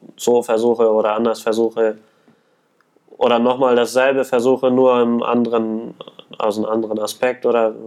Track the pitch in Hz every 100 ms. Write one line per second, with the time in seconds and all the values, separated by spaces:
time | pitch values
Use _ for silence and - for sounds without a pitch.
0 | - - - 120 120 110 120 117 113 110
1 | 107 107 117 110 117 110 113 113 110 110
2 | _ _ _ _ _ _ _ _ _ _
3 | _ - 123 117 120 127 131 120 117 123
4 | 131 135 127 123 120 127 127 123 131 123
5 | 120 120 120 120 117 117 110 110 117 -
6 | - - - - 110 107 107 113 110 107
7 | 107 - 127 123 120 117 110 113